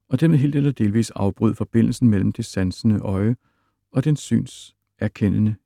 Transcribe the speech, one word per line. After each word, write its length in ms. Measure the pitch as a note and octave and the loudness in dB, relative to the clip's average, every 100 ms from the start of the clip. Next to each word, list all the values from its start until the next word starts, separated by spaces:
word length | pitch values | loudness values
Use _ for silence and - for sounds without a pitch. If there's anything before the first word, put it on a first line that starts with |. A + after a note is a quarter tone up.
| _ | _
og 120 | C3 | 0
dermed 180 | E3 D3+ | 2 2
helt 160 | C#3+ | 2
eller 180 | C#3+ C#3+ | 0 0
delvis 380 | - G#2 A2 A2 | 0 0 0 -2
afbryde 440 | - G2+ - A2 | -2 -4 0 0
forbindelsen 540 | - - A#2 A2+ B2 A#2+ | 0 -2 0 0 2 2
mellem 240 | G2+ G#2 | 2 0
det 120 | G#2 | -4
sansende 560 | A2+ - F#2 - A#2 G#2 | -6 -4 -4 -2 0 0
øje 360 | - F#2+ G#2+ B2+ _ _ _ _ _ | 0 -2 0 -2 _ _ _ _ _
og 140 | C3 | -4
den 120 | D3+ D3 | -2 -2
synserkendende 1400 | - A2+ - - - _ _ - G#2+ - G#2 G#2 G#2+ G#2+ | -2 -2 -2 -12 -20 _ _ -8 -6 -2 -2 0 0 -4